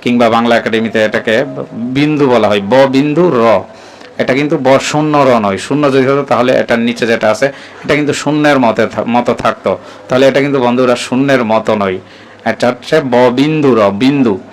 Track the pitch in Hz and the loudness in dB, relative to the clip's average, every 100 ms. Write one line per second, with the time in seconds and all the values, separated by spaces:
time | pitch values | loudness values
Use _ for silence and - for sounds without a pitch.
0 | - 120 117 113 117 117 107 110 110 110 | 0 2 2 2 2 0 0 -2 -2 -2
1 | 110 - - 110 139 135 135 127 120 131 | 0 -2 -2 -2 -2 -8 -12 -10 -6 -2
2 | 147 151 139 120 104 104 98 127 135 135 | 0 2 2 2 2 0 0 2 4 2
3 | 147 147 180 135 113 101 - - - - | 0 0 0 2 2 2 -2 -20 -20 -20
4 | - - 117 131 147 156 131 131 - 151 | -20 -6 -2 0 0 -2 2 0 0 -2
5 | 151 147 135 120 101 98 - 143 147 135 | 0 2 2 2 0 -4 -4 -2 0 2
6 | 131 139 139 117 123 127 110 117 117 117 | 0 0 0 0 2 0 0 -2 -2 -4
7 | 113 113 110 107 135 135 - - - 151 | -2 0 0 0 -2 -4 -18 -18 -4 -2
8 | 147 135 - 151 147 139 123 107 110 - | -2 -4 -2 0 2 2 2 0 -2 -2
9 | 107 120 120 113 120 107 - 92 - - | -4 -2 -2 -2 -2 -4 -4 -6 -8 -20
10 | - 127 135 131 143 139 120 123 127 120 | -4 2 2 2 0 0 0 0 0 0
11 | - 127 139 135 117 110 107 107 98 92 | -2 -2 0 0 0 -2 0 -2 -2 -4
12 | - - - - - 110 120 123 - 156 | -10 -20 -20 -10 -6 -2 -2 -2 -2 -2
13 | 143 120 123 123 143 156 139 113 101 101 | 0 2 2 2 0 2 2 4 2 2
14 | 131 143 120 95 - | 0 2 0 -2 -6